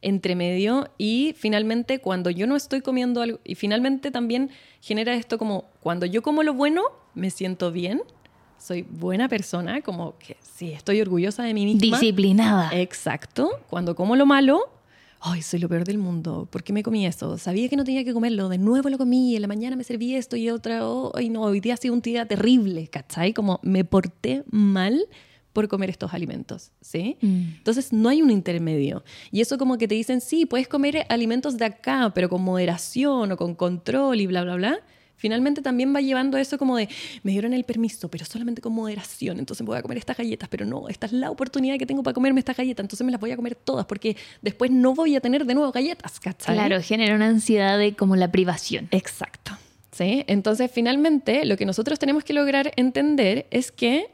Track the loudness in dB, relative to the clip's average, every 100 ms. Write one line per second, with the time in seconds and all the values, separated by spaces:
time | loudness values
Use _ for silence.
0 | 0 -2 0 -2 0 0 2 0 -2 _
1 | -2 0 0 -2 -2 0 0 -2 -2 -4
2 | -2 -2 -2 -2 0 -2 -2 -4 -2 -2
3 | 0 -2 -2 -6 -10 -6 -2 0 0 0
4 | -4 -4 -2 -2 -2 -6 -20 _ -6 -4
5 | -2 -2 -4 -4 -2 -4 -6 _ -4 -2
6 | 0 -2 0 2 2 2 2 2 -2 -4
7 | _ -6 -6 -4 -6 -2 -4 -2 -4 -4
8 | -6 _ _ _ _ _ -10 -8 -8 -8
9 | -4 0 0 -2 -4 -6 -4 -6 -6 -8
10 | -10 -12 -20 -20 -20 -14 -12 -10 0 0
11 | 2 2 0 -2 -4 0 2 4 4 4
12 | 4 4 6 6 6 4 2 0 -2 -4
13 | -6 -6 -8 -2 -2 -2 -6 -4 -4 -2
14 | 2 6 8 8 6 4 2 _ _ _
15 | _ _ -4 -4 -2 -4 -2 -2 -2 -2
16 | -2 -4 -4 -8 -8 -10 -4 -4 -2 -2
17 | -2 -4 -6 -6 -4 -2 0 0 0 -2
18 | -2 -2 0 0 -2 0 2 2 2 0
19 | 2 4 4 2 -2 -4 -4 -6 -6 -6
20 | -2 -4 -4 -4 -2 -4 -4 -4 -2 -4
21 | -4 -4 -2 0 0 0 0 -2 0 0
22 | 0 -4 -2 2 6 6 6 -2 -6 -10
23 | -10 -2 0 2 0 0 2 2 4 2
24 | 2 -4 -4 -4 -2 2 4 4 2 0
25 | -2 -8 -20 _ _ -2 -2 0 -4 -4
26 | -8 -6 -6 -8 -10 -14 -16 _ -8 -6
27 | -4 -2 2 2 0 -4 -2 -2 0 2
28 | 4 6 6 4 2 -2 0 0 0 -4
29 | -12 -20 -6 -2 0 0 0 0 0 0
30 | 0 -2 0 0 0 0 -2 0 0 0
31 | 0 0 2 0 -2 -2 -2 -4 -2 0
32 | 0 2 0 0 0 0 0 -2 -6 -2
33 | 0 2 0 -2 -4 -2 -2 -2 -2 0
34 | 2 2 0 0 -2 -2 -2 -2 -6 _
35 | _ _ -2 0 0 0 -2 0 2 0
36 | 0 0 0 0 -2 0 0 0 -2 -6
37 | -14 -8 -2 0 0 -2 -2 -2 -2 -4
38 | -10 -10 -10 -8 -6 -6 -6 -4 -4 -8
39 | -12 -8 -6 -6 -8 -8 -6 -6 -6 -8
40 | -8 -6 -6 -6 -8 -8 -6 -8 -10 -10
41 | -6 -4 -4 -6 -6 -2 -2 -2 -4 -4
42 | -2 0 2 2 0 -2 -4 -4 -8 -4
43 | -4 -2 -4 -6 -8 -8 -4 -4 -4 -4
44 | -4 -4 -8 -8 -8 0 2 6 6 4
45 | 4 2 2 0 2 2 2 0 -2 -4
46 | -12 -10 -8 -8 -2 0 2 0 0 2
47 | 4 4 4 4 4 2 4 4 2 2
48 | 4 4 4 4 2 0 -4 -6 0 -2
49 | -2 -12 -12 -12 -18 -18 -20 _ _ -4
50 | 0 0 0 0 2 0 0 0 0 4
51 | 4 2 2 0 2 0 0 -2 -2 0
52 | 0 0 0 0 2 2 0 2 0 2
53 | 2 4 4 2 0 -2 -2 -2 0 0
54 | -2